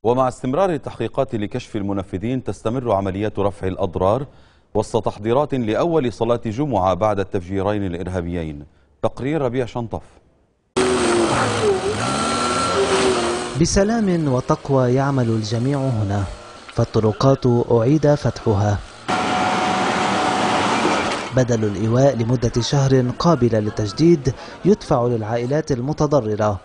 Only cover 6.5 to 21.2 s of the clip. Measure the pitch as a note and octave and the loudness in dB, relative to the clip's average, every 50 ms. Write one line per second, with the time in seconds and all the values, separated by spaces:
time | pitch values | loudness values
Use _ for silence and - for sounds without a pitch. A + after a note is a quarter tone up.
6.5 | G2+ A#2 D3+ D3 B2 G2 F2+ F#2+ F#2 F2 G#2 G#2+ G#2 G2 G2 G2 - G#2 F2 F2 | -4 -2 -2 -2 0 0 2 2 2 2 2 0 0 0 -4 -2 -4 -6 -4 -2
7.5 | G2 G2 F#2+ G2+ G#2 G#2 G2 F#2+ E2+ E2+ F#2 F2+ F2+ F#2+ F2 F2 E2+ F2 E2 D#2 | -4 -2 0 0 0 0 -2 -4 -4 -4 -6 -4 -4 -4 -4 -4 -4 -4 -6 -6
8.5 | D2 C#2+ D2 - _ _ _ _ _ _ - A2 - - A#2 C3+ D3+ D#3+ C#3 B2 | -8 -10 -14 -18 _ _ _ _ _ _ -4 -4 -4 -2 -4 -4 -2 -2 -2 -2
9.5 | A#2 C3 B2 G#2+ - A#2+ A#2 G#2 - E2+ - - - - _ _ _ _ _ _ | -2 -2 -4 -4 -4 -8 -8 -6 -8 -10 -10 -12 -20 -20 _ _ _ _ _ _
10.5 | _ _ _ _ _ - B2+ B2+ F#4 F#4 F4+ F4 F4 F4 F4 E4 - F4+ - - | _ _ _ _ _ 0 0 2 2 0 0 2 2 2 2 2 0 0 0 0
11.5 | A#4+ A#4+ A4 G#4 G4 F#4 F#4 G4 G#4+ G#4 - - - G#4 - - F4+ - - - | 0 0 0 0 0 0 -2 -2 -2 -2 -2 -2 -2 -2 -2 -2 -2 -2 -2 -2
12.5 | F4+ F4+ - - - G4 G4 - - F#4+ - B2+ B2 A#2+ A#2 A#2 A#2 A#2+ - - | 0 0 -2 0 0 0 0 2 2 2 2 2 0 0 0 -2 -2 -4 -6 -6
13.5 | - C3 E3 D#3+ - G3+ G3 G#3 A3+ A#3 G#3+ F#3+ F3+ E3+ D#3 C#3+ B2+ B2 B2+ - | -2 -2 0 2 2 2 2 2 2 0 2 2 2 2 2 2 0 0 0 0
14.5 | D3+ - - - C#3 C3+ B2+ B2 B2 C3 C3+ C#3 C#3 C3+ B2 A2+ A2+ A2 G#2+ G2+ | -2 -2 0 0 2 2 4 4 2 2 2 2 0 0 2 2 0 0 -2 -2
15.5 | A#2 A2+ A#2+ C3+ C#3+ C#3 C3+ C3+ B2+ G#2+ G#2+ G2 G2 G2+ F#2+ - - - - - | -2 -2 -2 -2 -2 -2 -2 -2 0 0 0 0 0 -2 -2 -4 -6 -14 -16 -20
16.5 | - - - - - - A#2 - - A#2 G#2 G#2+ G#2 - - C3+ C3+ - - B2+ | -20 -20 -20 -8 -2 -2 -2 2 2 2 2 2 2 4 4 2 2 4 4 2
17.5 | A#2+ A#2+ A#2+ - A#2+ A#2 A2+ B2 D3+ D#3 C#3+ D3 D3 C#3+ - B2+ - - - B2 | 2 2 2 4 2 2 4 4 2 4 4 4 2 4 2 -2 -4 0 0 0
18.5 | G#2+ F#2+ G#2 G#2 G#2 G2 - - - - - - - - - - - - - - | 2 2 2 2 0 0 -4 -10 -18 -14 -6 -4 -2 -2 0 0 0 0 0 0
19.5 | - - - - - - - - - - - - - - - - - - - - | 0 0 0 0 0 0 0 0 0 0 0 0 0 0 0 0 0 0 0 0
20.5 | - - - - - - - D3+ D3+ D#3 - - - - | 0 0 0 0 0 0 0 0 0 0 -2 -4 -4 -6